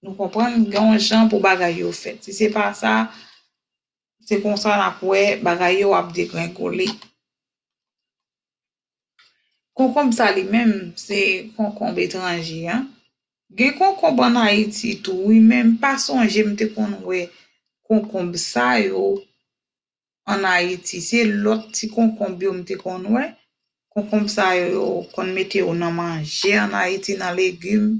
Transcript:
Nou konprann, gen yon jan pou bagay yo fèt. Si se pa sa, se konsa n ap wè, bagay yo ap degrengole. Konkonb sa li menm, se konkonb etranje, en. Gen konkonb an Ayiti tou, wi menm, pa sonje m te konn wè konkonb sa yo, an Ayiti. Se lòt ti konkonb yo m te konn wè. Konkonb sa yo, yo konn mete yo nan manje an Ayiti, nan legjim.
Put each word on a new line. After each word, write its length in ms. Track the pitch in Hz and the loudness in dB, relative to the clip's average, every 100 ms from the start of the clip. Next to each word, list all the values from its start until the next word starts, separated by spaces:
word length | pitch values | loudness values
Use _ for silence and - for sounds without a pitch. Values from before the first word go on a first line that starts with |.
Nou 140 | 196 196 | -14 -8
konprann, 460 | 190 214 240 233 208 | -6 0 0 2 2
gen 240 | 202 220 | 4 4
yon 80 | 214 | 4
jan 320 | 208 220 220 | 4 4 4
pou 120 | 208 | 4
bagay 360 | 190 185 175 170 | 2 2 0 -2
yo 140 | 175 175 | -4 -6
fèt. 240 | - - - | -12 -14 -14
Si 80 | 196 | -2
se 160 | 214 | 0
pa 200 | 214 202 208 | 0 -2 -2
sa, 320 | 220 220 226 - - _ _ _ _ _ _ _ _ _ - | 0 0 -2 -6 -20 _ _ _ _ _ _ _ _ _ -4
se 140 | 208 | -2
konsa 320 | 208 202 214 208 | 0 -2 0 2
n 100 | 190 | 0
ap 100 | 180 | -2
wè, 400 | 190 196 202 - | 0 2 2 2
bagay 420 | 175 175 180 185 202 | -2 0 2 2 2
yo 100 | 180 | 2
ap 160 | 175 170 | 0 -4
degrengole. 720 | 170 170 170 180 180 180 190 - - _ _ _ _ _ _ _ _ _ _ _ _ _ _ _ _ _ _ _ _ _ _ _ _ _ _ - | -6 -6 -8 -6 -6 -2 -4 -6 -16 _ _ _ _ _ _ _ _ _ _ _ _ _ _ _ _ _ _ _ _ _ _ _ _ _ _ 0
Konkonb 340 | 254 294 277 | 2 4 2
sa 160 | 233 214 196 | 4 2 2
li 80 | |
menm, 480 | 190 220 233 196 175 170 | 0 2 2 2 -4 -14
se 480 | - 202 190 185 220 - | -6 -2 0 -2 -6 -6
konkonb 440 | 214 208 180 180 | -6 -4 -6 -2
etranje, 600 | 180 185 185 170 165 165 165 | -4 -4 -4 -4 -6 -8 -4
en. 220 | 220 269 - _ _ _ _ _ 190 | -4 -4 -12 _ _ _ _ _ -2
Gen 200 | 262 285 | -2 2
konkonb 400 | 381 392 339 254 247 | 0 2 2 4 4
an 120 | 240 | 4
Ayiti 540 | 220 208 214 - - - | 4 2 0 -4 -6 -6
tou, 320 | - 185 196 | -6 -2 4
wi 80 | 220 | 8
menm, 380 | 220 247 233 226 | 8 8 4 4
pa 160 | 277 269 | 2 0
sonje 480 | - 269 220 202 | -2 0 2 2
m 140 | 214 202 | 0 0
te 80 | 220 - | -4 -2
konn 240 | 208 196 95 | -4 -4 -6
wè 220 | 185 175 - _ _ _ _ _ | -6 -6 -12 _ _ _ _ _
konkonb 460 | 220 202 190 175 170 | 0 0 -6 -4 -6
sa 380 | - - 240 123 | -4 0 2 2
yo, 420 | 98 95 98 98 - _ _ _ _ _ _ _ _ _ - | 0 0 0 -2 -6 _ _ _ _ _ _ _ _ _ -6
an 160 | 202 190 | -2 0
Ayiti. 540 | 180 175 180 - 180 | 0 0 -4 -8 -10
Se 220 | 160 233 220 | -2 0 0
lòt 440 | 208 208 220 - - | 0 0 -2 -4 -8
ti 160 | 214 | -6
konkonb 500 | - 226 220 196 180 | 0 0 0 -6 -4
yo 140 | 190 180 | -4 -4
m 80 | 175 | -8
te 120 | 190 | -10
konn 320 | 185 185 185 | -8 -10 -2
wè. 160 | 233 311 - _ _ _ _ _ | -2 -2 -10 _ _ _ _ _
Konkonb 400 | - 208 214 208 | -8 -2 -2 0
sa 220 | - 190 185 | 0 0 0
yo, 120 | 180 | 0
yo 140 | 190 - 175 180 | -2 -2 -4 -8
konn 240 | - 185 185 | -8 -6 -4
mete 240 | 190 196 | -4 -2
yo 160 | 180 170 | -2 -2
nan 220 | 170 170 | -2 -4
manje 560 | 170 165 151 - 190 202 | -4 -6 -6 -4 0 0
an 180 | 208 202 | 0 -2
Ayiti, 400 | 185 190 196 196 | -2 -4 -6 -6
nan 160 | 185 180 | -4 0
legjim. 560 | 185 175 175 214 214 220 | -2 -2 -2 0 0 -2